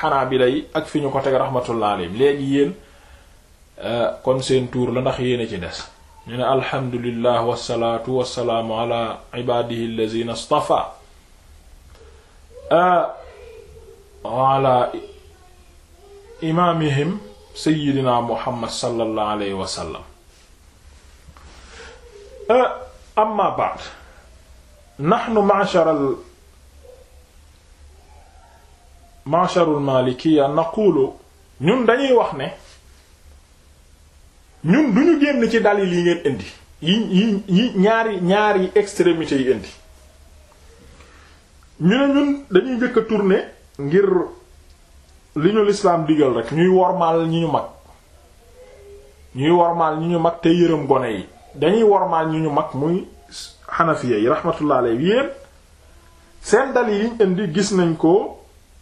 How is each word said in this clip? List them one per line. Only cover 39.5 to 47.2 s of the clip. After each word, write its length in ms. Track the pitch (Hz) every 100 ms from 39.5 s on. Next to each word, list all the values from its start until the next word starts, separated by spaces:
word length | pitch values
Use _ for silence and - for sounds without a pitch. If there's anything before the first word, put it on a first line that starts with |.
indi. 160 | 113 85 - - - - - - - - - - - - - - - - - _ - - -
Ñu 160 | 160 240
ne 160 | 277
ñun 300 | 277 285 277 -
dañuy 240 | 185 262 247
njëkk 220 | 247 233
a 40 |
tourner 420 | 220 214 196 208 - - - -
ngir 260 | 139 175 196 180 160 - - - - - _ - _ - _ 151
li 160 | 165
ñu 100 | 214 202
l'islam 400 | 196 190 170 151
digal 280 | 151 135
rek, 180 | 117 110
ñuy 160 | 147 180
wormaal 600 | 185 180 185 165 165